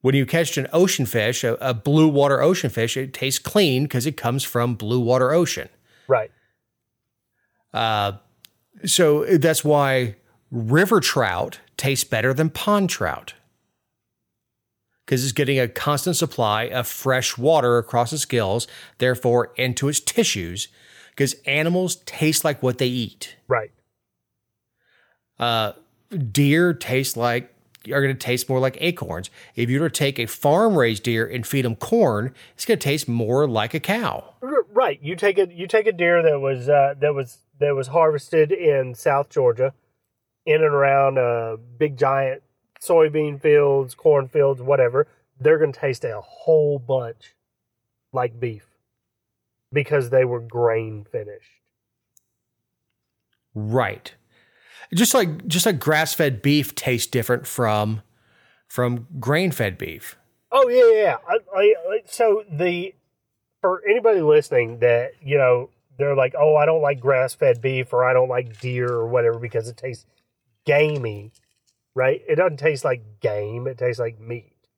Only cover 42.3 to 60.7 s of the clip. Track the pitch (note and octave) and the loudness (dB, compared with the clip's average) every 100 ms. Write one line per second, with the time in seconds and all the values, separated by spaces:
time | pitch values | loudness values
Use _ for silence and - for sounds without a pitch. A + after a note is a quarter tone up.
42.3 | C3+ _ _ _ _ - E3+ D#3 D3+ D3+ | -6 _ _ _ _ 0 4 4 2 -4
43.3 | C#3+ D#3 D3 C#3+ C#3 C3 - D#3+ C#3+ C3+ | -2 4 4 4 2 -2 0 2 2 2
44.3 | D3+ C#3 C3 B2 C#3 B2 C3 D3+ _ _ | 2 2 0 0 2 2 2 -2 _ _
45.3 | _ C3+ D#3 D3+ C3+ C#3 B2 B2 G#2+ - | _ 2 4 2 -2 -6 -4 -8 -8 -14
46.3 | - - D#3 D3 C#3 B2 C3 A#2 A2+ - | -6 2 4 4 -2 -2 -4 -4 -14 -20
47.3 | _ _ _ _ _ _ _ _ B2+ B2 | _ _ _ _ _ _ _ _ -4 -4
48.3 | A#2 A#2+ G#2 _ _ _ _ _ _ _ | -4 -10 -10 _ _ _ _ _ _ _
49.3 | _ _ _ _ D3 C#3 D3 B2 B2+ B2+ | _ _ _ _ -4 0 -2 2 2 2
50.3 | A#2+ A#2 A#2+ A#2 A2+ A2 G#2+ G#2 A#2+ G#2 | -2 -6 0 0 0 -4 -12 -10 -10 -10
51.3 | G2+ _ _ _ _ _ _ _ _ _ | -18 _ _ _ _ _ _ _ _ _
52.3 | _ _ _ _ _ _ _ _ _ _ | _ _ _ _ _ _ _ _ _ _
53.3 | _ _ G#2+ G#2+ B2+ G#2 G2+ - _ _ | _ _ -10 -2 0 -2 -6 -18 _ _
54.3 | _ _ _ _ - - E3+ A#3 C4 F3+ | _ _ _ _ -20 -6 0 2 2 0
55.3 | D3+ - C4+ A#3+ D#3+ - D#3 D#3+ - D3+ | -4 -4 -2 0 0 0 0 0 0 0
56.3 | A#2 C#3+ D3 C3+ - - B2 - B2 A2+ | 0 2 2 0 -6 -4 -2 -2 -4 -2
57.3 | B2 - - A#2 G#2+ G#2 A2 _ _ _ | -4 -4 -2 0 0 -2 -4 _ _ _
58.3 | _ _ _ _ - B2 A#2+ A#2 C#3 A#2 | _ _ _ _ -2 -2 -2 -10 -8 -2
59.3 | D#3 F#3 C#3 G#2+ E2+ - D#2+ - - _ | 0 0 -2 -4 -4 -12 -12 -18 -20 _
60.3 | _ _ B3+ C4 | _ _ 2 4